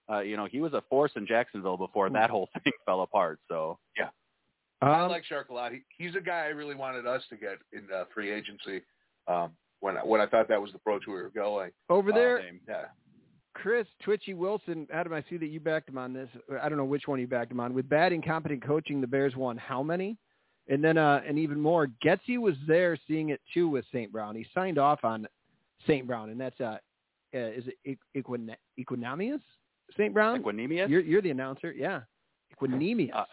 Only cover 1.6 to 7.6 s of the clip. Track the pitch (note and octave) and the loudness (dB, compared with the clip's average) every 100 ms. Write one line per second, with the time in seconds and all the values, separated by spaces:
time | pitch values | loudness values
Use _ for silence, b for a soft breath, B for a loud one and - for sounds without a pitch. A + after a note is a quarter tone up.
1.6 | F#2+ F#2 F#2 G#2 F#2+ G#2+ A2+ G#2+ F#2 - | -4 -4 -2 0 2 4 2 2 -4 -2
2.6 | C#3+ - - F#2 F2+ G#2 E2+ D#2 - E2 | -2 -2 0 0 2 2 2 -2 -6 -4
3.6 | D#2+ F2 _ - - _ _ _ _ _ | -4 -8 _ -6 -6 _ _ _ _ _
4.6 | _ - C3+ D#3+ F3+ E3+ - D3 C3 A#2+ | _ 0 4 4 4 -2 -6 -10 -8 -8
5.6 | A#2+ A#2 _ - F3 F#3 F3+ E3+ D3+ D3+ | -8 -8 _ -12 -8 -6 -4 -4 -4 -6
6.6 | D3 C#3 C3+ B2+ A#2+ B2+ - G#2+ G#2 F#2+ | -8 -8 -6 -6 -4 -4 -6 -12 -10 -12